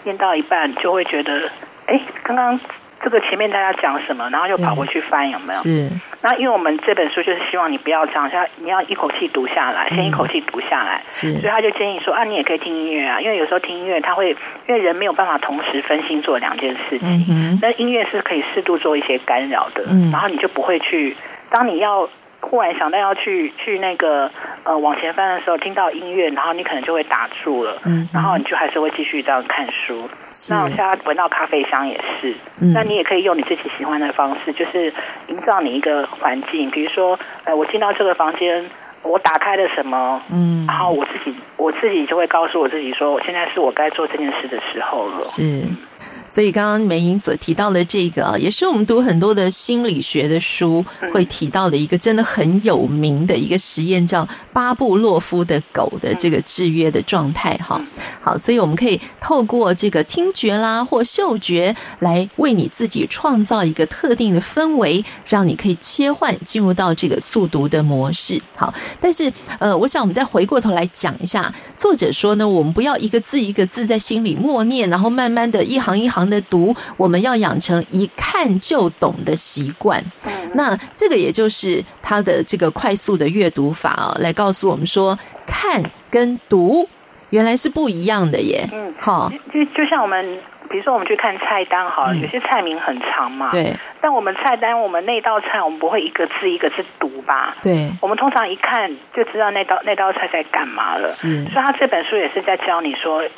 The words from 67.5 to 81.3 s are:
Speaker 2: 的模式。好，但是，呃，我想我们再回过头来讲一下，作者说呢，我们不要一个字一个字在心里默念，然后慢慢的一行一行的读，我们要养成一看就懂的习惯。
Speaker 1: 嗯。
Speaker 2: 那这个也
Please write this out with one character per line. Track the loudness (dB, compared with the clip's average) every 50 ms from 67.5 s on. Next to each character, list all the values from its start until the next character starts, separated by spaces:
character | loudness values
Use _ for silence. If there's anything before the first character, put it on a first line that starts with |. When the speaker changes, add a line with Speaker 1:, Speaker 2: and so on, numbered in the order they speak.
| 2 0 2 2
Speaker 2:
的 | 2 4 4
模 | 4 2 2 0 0 -2
式。 | -2 -2 -2 -2 -4 -4 -8 -6
好， | -4 -4 -4 -4 -6 -10 -10 -8 0
但 | 0 2
是， | 2 2 0 -2 -2 -4 -12 -14 -6 -2
呃， | 0 2 4
我 | 4 2 2
想 | 2 2
我 | 0
们 | 2 2
再 | 0 -2
回 | 2 2 2 2
过 | 4 2 2
头 | 2 2
来 | 2 2 0 -2 -4
讲 | -2 -4 -4 -4 -2
一 | -6
下， | -2 -2 -2 -2 -2 -6 -10 -16 -18 -12
作 | 0 2 2 4
者 | 4 4 0
说 | 2 2 2 2 4
呢， | 4 4 4
我 | 4 4 4
们 | 4
不 | 2 2 2
要 | 2 0 0
一 | 0 2
个 | 2 2
字 | 0 2 0 0
一 | 0 2
个 | 2 2 0
字 | 0 2 -2 0
在 | 2 2 2
心 | 2 0 0 0 0
里 | 0 0
默 | 0 0 2 2 2 2
念， | 2 2 2 2 2
然 | 2 2
后 | 2 2
慢 | 2 2 0 2
慢 | 2 2 0 2
的 | 2 2 2
一 | 2 0 0
行 | 0 2 2 2
一 | 2 2
行 | 2 2 2 2
的 | 2 0
读， | 0 2 2 4 4 4 2 0 -4 -16 -2 2
我 | 2 4
们 | 4 4
要 | 4 4 2
养 | 2 2 2 2 0
成 | 0 2 2 2 2 0
一 | 0 0 0 0 -2
看 | -6 -6 -2 0 0 2 2 2 2
就 | 0 0 2 2 2 2
懂 | 2 2 0 0 0 -2 -2
的 | -2 -2
习 | -2 -2 -4 -4 -4 -4 -6 -6 0
惯。 | 0 0 0 0 -4 -6 -14 -10 -8
Speaker 1:
嗯。 | -8 -6 -6 -8 -2 -2
Speaker 2:
那 | 0 2 2 0 -2 -4 -10 -4
这 | 0 2 4
个 | 4
也 | 4 2 2